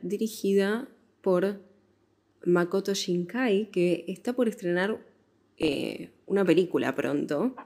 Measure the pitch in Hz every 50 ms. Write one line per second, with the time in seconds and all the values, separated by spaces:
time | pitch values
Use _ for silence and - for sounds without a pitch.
0 | - 180 208 202 226 220 - - - 196 196 196 190 196 214 233 - - - _
1 | _ _ _ _ - 190 180 180 185 202 196 196 - - _ _ _ _ _ _
2 | _ _ _ _ _ _ _ _ - 175 175 175 175 175 190 196 196 196 196 196
3 | - 190 175 175 175 175 - 247 262 233 196 202 214 214 - 180 175 180 170 -
4 | - 190 190 - - 240 247 262 240 226 208 - 190 175 175 180 190 208 220 -
5 | - - _ _ _ _ _ _ _ _ _ _ 160 156 139 - - 107 - -
6 | - - - _ _ - 190 196 190 175 160 180 185 - - 139 123 131 131 -
7 | - 135 143 147 - - 151 143 208 262 - - -